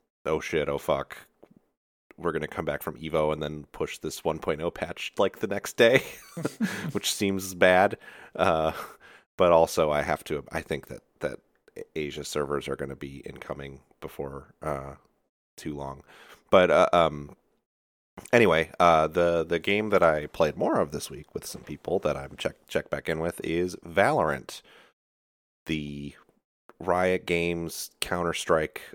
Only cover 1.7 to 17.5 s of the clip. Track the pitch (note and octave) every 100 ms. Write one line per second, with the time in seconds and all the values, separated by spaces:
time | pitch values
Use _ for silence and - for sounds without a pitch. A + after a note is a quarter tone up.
1.7 | _ _ _ _ - E2+ D2+ D2 - D#2
2.7 | D2 E2 - D#2 D#2 D#2 D2+ D2+ D2+ D2
3.7 | - D#2 - D#2 - E2 D#2+ - D2+ E2+
4.7 | - E2+ - - - G2 - G2+ G2 -
5.7 | - A#2 C3 - - - E3 D3 - G3+
6.7 | - D#3+ G#2 - - G2+ F#2+ F#2+ F2+ F#2
7.7 | F#2 G2+ - - - - - F#2 D#2+ D#2+
8.7 | - - - - - _ - F2+ E2 E2
9.7 | - D2+ D2 D2+ D2+ - D2 - E2 -
10.7 | D2 - B1 _ - C#2 - _ _ _
11.7 | - - D#2+ D2 D2+ C#2+ D2 C#2+ C#2+ C#2+
12.7 | C#2 C#2 C2+ C#2 C2+ - C2+ - C#2 C#2
13.7 | C2+ _ _ D#2 - C#2 C#2 - _ D#2
14.7 | C#2 C#2 C#2 _ _ _ _ _ - D#2
15.7 | C#2+ C2+ C#2 - - - - - F#2+ F2
16.7 | D#2+ E2+ F2 D#2+ D2 C#2+ - _